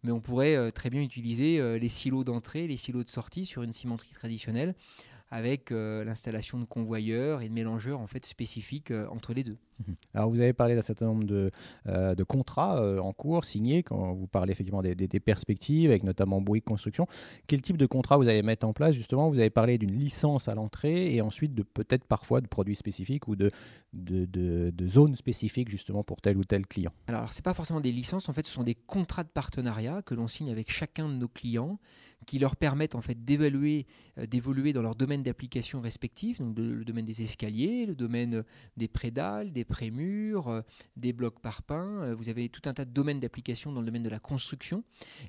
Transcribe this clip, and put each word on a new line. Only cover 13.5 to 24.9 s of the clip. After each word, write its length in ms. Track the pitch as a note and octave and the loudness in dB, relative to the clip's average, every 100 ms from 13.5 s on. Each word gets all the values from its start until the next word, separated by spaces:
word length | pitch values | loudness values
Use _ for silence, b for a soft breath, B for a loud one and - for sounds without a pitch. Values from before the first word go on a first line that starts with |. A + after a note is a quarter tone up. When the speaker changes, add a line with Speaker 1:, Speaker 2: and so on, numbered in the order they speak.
| G#2 A2+ D#3+ | 0 2 2
Speaker 2:
quand 320 | F3 G2 F#2 | 2 0 -2
vous 140 | F#2 F#2 | -2 -2
parlez 240 | F#2+ F#2 | 2 2
effectivement 300 | F#2+ F#2 G2 | 0 -2 0
des, 120 | F#2 | 0
des, 140 | F2+ F#2 | 0 0
des 120 | F#2+ | 2
perspectives, 680 | - G#2 - G#2 - D3+ E3 | 2 2 2 -2 2 4 6
avec 140 | A2 | 6
notamment 380 | F#2+ F#2 F#2+ G2 | 4 2 2 2
Bouygues 240 | G2 G#2+ - | 2 2 2
Construction. 420 | G#2+ - - F3+ B B B B | -2 -2 -2 -2 B B B B
Quel 140 | C#3+ | 0
type 160 | - F3 | 2 2
de 80 | C3+ | 4
contrat 320 | C3 B2 C#3+ | 4 6 8
vous 100 | B2 | 8
allez 160 | G#2+ | 6
mettre 240 | G#2+ A2 A2 | 4 2 0
en 60 | |
place, 200 | G#2+ D3+ | 4 4
justement ? 360 | C#3 G#2+ C3 D#3 | 4 2 2 4
Vous 100 | C#3 | 6
avez 100 | A2 | 6
parlé 280 | A#2 A2+ A#2+ | 6 6 6
d'une 160 | G#2 | 4
licence 560 | G#2 C#3+ - D3+ C#3+ - | 2 0 2 2 2 0
à 40 | |
l'entrée 600 | G#2+ A2 - D3 E3+ F3+ A#2+ | -2 -4 -2 0 2 2 2
et 60 | |
ensuite 340 | A2 - D3+ A#2+ | 2 0 -2 0
de, 80 | |
peut-être 400 | G2+ - A2 B2+ | -2 -2 0 0
parfois 380 | - G#2+ - B2 | 2 0 2 2
de 60 | B2 | 2
produits 280 | - G2 G#2 | 0 -2 -2
spécifiques 540 | - G2 F#2+ C#3 - | -4 -6 -2 -2 -2
ou 80 | G#2 | 2
de, 140 | G2+ B B B B | 2 B B B B
de, 320 | - F2+ F#2 F2+ | -10 -2 0 0
de, 480 | F#2 F2+ E2+ F2 E2+ | 0 0 2 0 0
de 120 | |
zones 280 | F2+ | 4